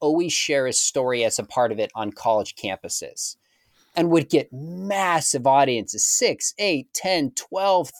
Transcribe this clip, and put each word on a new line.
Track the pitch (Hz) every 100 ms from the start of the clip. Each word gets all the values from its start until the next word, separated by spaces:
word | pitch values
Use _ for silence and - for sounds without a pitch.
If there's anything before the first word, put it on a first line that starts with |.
always | 151 160 175
share | 139 - 139 131
his | 117
story | - 139 127 123
as | 113 -
a |
part | 104 - 120
of | 107
it | 107 113
on | 107
college | - 117 110 98 -
campuses, | 104 92 90 - 67 - - - _ _ _ _ _ -
and | 170
would | 165 -
get | 156 -
massive | 131 156 180 196 196 190 165 - 139 127
audiences, | 135 135 120 98 104 -
six, | - 233 131 - -
eight, | 208 156 -
ten, | - 185 180 139
twelve | - - 185 196 185 156 -